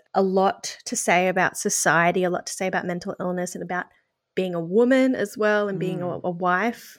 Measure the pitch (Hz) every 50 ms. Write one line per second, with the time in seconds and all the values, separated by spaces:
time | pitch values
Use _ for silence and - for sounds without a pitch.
0 | _ _ - 190 196 190 185 190 190 196 - - - - - - - - 233 -
1 | - 214 175 180 185 185 185 185 175 - - - - 202 - - - 175 151 165
2 | 170 175 170 190 180 175 180 - - - - - 190 185 185 180 - 180 175 175
3 | - 196 - - 190 180 180 180 175 175 - 180 175 175 180 180 - - _ _
4 | _ _ _ _ _ _ - 190 185 185 175 170 165 165 185 226 247 247 269 262
5 | 262 262 254 - 202 202 - - 214 214 208 208 208 202 190 160 - 175 - -
6 | 175 175 160 - - 180 175 170 185 180 180 180 208 240 233 - - - -